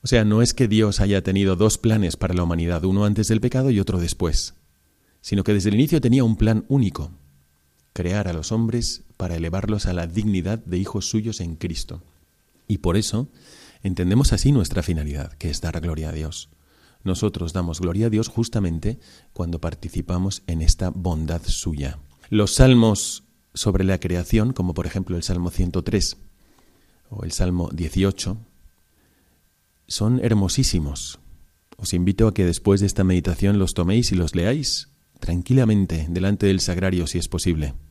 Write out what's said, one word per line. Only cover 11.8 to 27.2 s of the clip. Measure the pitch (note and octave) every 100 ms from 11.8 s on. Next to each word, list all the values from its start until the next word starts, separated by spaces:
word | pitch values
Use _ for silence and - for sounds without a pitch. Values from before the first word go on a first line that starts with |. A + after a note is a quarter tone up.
| - E2 - _ _ _ _ _ -
Y | G2+
por | F2+ F#2
eso | G#2+ A2 C#3 _ - - - _
entendemos | G2 F2+ F2 A2 C#3
así | G#2+ C3+
nuestra | C#3+ E2+ -
finalidad, | E2 D#2+ D2+ C#2+ C#2 -
que | E2
es | D2+
dar | E2 E2
gloria | E2+ D#2 D#2
a |
Dios. | D#2 D#2 - - _ _ _ _ _
Nosotros | F#2+ F2+ G#2+ F2 E2+
damos | F2+ F2 E2+
gloria | F2+ F#2 A2+
a |
Dios | G#2+ A#2
justamente | - A2+ A#2 F2+ E2 G#2+ C3+ - - _
cuando | - E2+ E2+
participamos | E2 D#2+ E2 - - F2+ F#2 - -
en | E2
esta | D#2 - F2+
bondad | F#2 F2+ D#2+ D#2 E2+ -
suya. | - E2+ D2+ C2+ - - _ -
Los | G#2+ G2+ -
salmos | C3 B2 A2+ G2+ - - _ _ _
sobre | - G#2+ F#2
la | F#2 F#2
creación, | F2+ F2 E2+ A2 A2+
como | C3 F2+
por | E2+
ejemplo | E2 G2 F#2 F2
el |
Salmo | - F2 F2
ciento | - F#2 F#2
tres | E2+ G2 - - - _ _ _ _ _ _ _ _
o | G2+